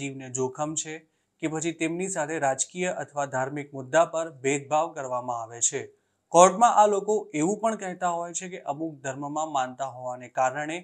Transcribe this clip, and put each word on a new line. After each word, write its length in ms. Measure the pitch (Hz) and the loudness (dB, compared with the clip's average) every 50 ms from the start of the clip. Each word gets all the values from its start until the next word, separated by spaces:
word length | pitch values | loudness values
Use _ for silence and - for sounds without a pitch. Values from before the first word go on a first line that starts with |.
જીવને 320 | 139 135 135 135 131 127 127 131 | -8 -8 -8 -10 -10 -6 -4 -2
જોખમ 340 | 127 131 - 151 151 151 160 151 - | -2 -2 -2 -4 -6 -4 -4 -6 -6
છે 140 | 156 156 160 - _ _ _ _ _ _ _ | -8 -10 -12 -14 _ _ _ _ _ _ _
કે 140 | 165 151 156 | -6 -4 -4
પછી 220 | 160 151 170 160 - 160 | -2 -4 -4 -2 -2 -2
તેમની 260 | 160 170 175 190 185 175 | -2 -2 -2 -4 -4 -2
સાથે 260 | 170 147 147 160 160 143 135 | -2 -2 -2 -2 0 2 2
રાજકીય 480 | 135 135 - - - 180 180 180 151 | 2 0 -2 -4 -4 -4 -2 -2 -2
અથવા 320 | - 147 - - 147 139 135 127 | -4 -6 -6 -4 -4 -2 -2 -2
ધાર્મિક 420 | 127 131 139 147 147 139 147 143 135 | -2 -2 -2 -4 -6 -8 -8 -10 -12
મુદ્દા 260 | 127 127 143 160 170 | -4 2 4 4 4
પર 220 | 165 165 160 165 165 147 131 127 | 4 2 -4 -6 -6 -6 -2 0
ભેદભાવ 500 | 135 147 143 135 123 151 156 165 170 156 151 | 0 0 0 0 0 2 2 2 0 -4 -6
કરવામાં 480 | 135 127 127 - 131 127 120 117 113 | -6 -4 -4 -4 -4 -4 -4 -6 -6
આવે 180 | 110 120 117 117 - | -10 -6 -2 -2 -2
છે. 160 | 143 131 110 - - _ _ _ _ _ _ _ - | -2 -4 -6 -8 -14 _ _ _ _ _ _ _ 8
કોર્ટમાં 440 | 165 180 190 185 220 240 226 180 208 214 | 10 10 10 8 6 6 6 8 8 6
આ 80 | 208 202 | 6 6
લોકો 260 | 196 - 208 214 202 - - - | 2 2 2 0 0 0 -2 -2
એવું 240 | 151 156 185 208 208 214 | 0 2 2 2 0 -2
પણ 180 | 226 214 - 196 | -2 -2 -4 -6
કહેતા 320 | 185 180 180 185 175 170 170 | -8 -6 -2 -2 -2 0 -2
હોય 200 | 170 175 165 - | -4 -6 -6 -8
છે 160 | 185 185 185 | -8 -10 -12
કે 120 | - - - | -8 -6 -6
અમુક 300 | 143 147 165 165 147 135 131 | -4 -4 -6 -8 -8 -8 -8
ધર્મમાં 540 | 135 131 139 143 143 147 151 160 156 151 | -8 -6 -6 -8 -6 -4 -4 -4 -2 0
માનતા 380 | 135 131 127 127 127 135 131 123 | -2 -2 -2 -4 -6 -8 -8 -8
હોવાને 340 | 127 127 127 123 127 127 120 - | -8 -8 -8 -8 -10 -12 -6 -2
કારણે 400 | 135 131 127 131 147 151 156 160 180 | 0 0 0 0 -2 -4 -6 -6 -8